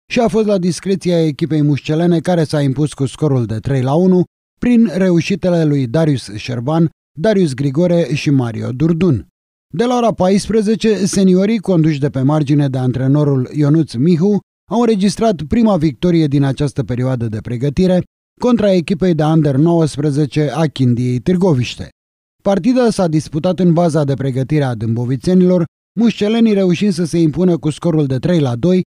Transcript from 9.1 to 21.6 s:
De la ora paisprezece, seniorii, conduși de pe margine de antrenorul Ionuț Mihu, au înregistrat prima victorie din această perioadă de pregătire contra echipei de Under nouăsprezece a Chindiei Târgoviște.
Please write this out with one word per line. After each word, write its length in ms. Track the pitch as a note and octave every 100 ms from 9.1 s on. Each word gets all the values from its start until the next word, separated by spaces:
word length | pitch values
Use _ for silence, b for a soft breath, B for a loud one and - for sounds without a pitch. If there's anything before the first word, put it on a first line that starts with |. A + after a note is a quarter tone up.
| A2+ - _ _ _ _
De 100 | D#3
la 120 | A#3+ B3
ora 160 | A#3
paisprezece, 920 | D#3+ F3+ G3+ - A3 G#3 A3+ A3 G3 F#3+
seniorii, 520 | G3+ F#3+ F3+ G3+ A3+
conduși 400 | F3+ F3 D#3 D3
de 120 | C#3+
pe 120 | C3+
margine 460 | C3 D#3 C#3 D3 C#3+
de 100 | C3
antrenorul 720 | B2+ A#2+ C3 D3 C#3+ C3+ B2+
Ionuț 420 | D3 C#3+ D#3+ D3+
Mihu, 440 | A#2 D#3 E3 G3 G3+ - _ -
au 100 | A3
înregistrat 600 | A#3+ G#3+ G3+ - A3+ F3
prima 340 | D3 A3+ A3+ F#3
victorie 500 | D#3 B2+ F3+ E3+ D3+
din 160 | C#3+
această 400 | C#3 B2+ D3 -
perioadă 440 | G#2 A#2+ B2+ B2+ A#2
de 140 | G#2+
pregătire 600 | G#2+ A#2+ C#3+ C3+ F#3 F3+ - _ _ _
contra 320 | A#3+ A#3 G#3
echipei 420 | F#3 D#3 F#3+ F#3
de 80 | D#3
Under 320 | D3+ E3 D3
nouăsprezece 960 | C3 E3 E3+ D#3+ B2+ D3+ C#3 D3+ D#3 D3
a 120 | B2+ D#3+
Chindiei 520 | - B2+ A#2+ B2 B2
Târgoviște. 680 | F3 F3+ F#3+ C3